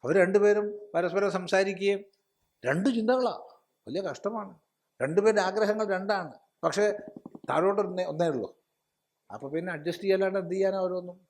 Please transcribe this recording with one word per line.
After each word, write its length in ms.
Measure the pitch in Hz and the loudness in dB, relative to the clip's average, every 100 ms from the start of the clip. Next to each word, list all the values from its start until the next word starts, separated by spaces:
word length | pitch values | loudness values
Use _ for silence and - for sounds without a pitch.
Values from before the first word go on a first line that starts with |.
അവര് 140 | 123 180 | 2 4
രണ്ടുപേരും 420 | 180 202 208 208 208 - - | 4 6 4 4 0 -6 -4
പരസ്പരം 360 | 165 180 185 202 | -2 0 0 0
സംസാരിക്കുകയും, 640 | 185 180 190 196 180 196 196 202 _ _ _ _ _ 123 | -2 0 2 2 0 0 0 -4 _ _ _ _ _ -2
രണ്ട് 220 | 151 214 233 | 2 2 2
ചിന്തകളാ, 380 | 220 254 247 165 - - _ _ - | 2 2 0 -4 -12 -20 _ _ -8
വലിയ 140 | 156 190 | -6 -6
കഷ്ടമാണ്. 460 | 139 202 220 98 87 _ _ _ _ | -6 -6 -6 -10 -16 _ _ _ _
രണ്ടുപേരുടെ 400 | 135 170 214 208 185 | 0 4 4 4 2
ആഗ്രഹങ്ങൾ 380 | 196 208 214 214 | 2 2 2 0
രണ്ടാണ്, 400 | 190 196 202 165 - _ _ | -2 0 -2 -2 -12 _ _
പക്ഷെ 220 | 165 180 208 - - - - - - | -2 2 0 0 -8 -16 -18 -18 -2
താഴോട്ട് 300 | 139 185 196 | 2 2 2
ഒന്നേ, 220 | 190 185 180 | -2 -2 -4
ഒന്നേ 140 | 156 170 | 0 0
ഉള്ളൂ. 160 | 147 98 - _ _ _ _ _ _ _ | 0 -6 -12 _ _ _ _ _ _ _
അപ്പൊ 120 | 104 135 | -14 -6
പിന്നെ 160 | 156 180 165 | -6 -6 -6
അഡ്ജസ്റ്റ് 280 | 151 175 | -6 -4
ചെയ്യല്ലാണ്ട് 340 | 196 190 190 196 | 0 2 2 -2
എന്ത് 120 | 175 | -4
ചെയ്യാനാ 260 | 185 196 190 185 | 0 0 0 -2
ഓരോന്നും? 320 | 180 180 180 _ | -4 -8 -16 _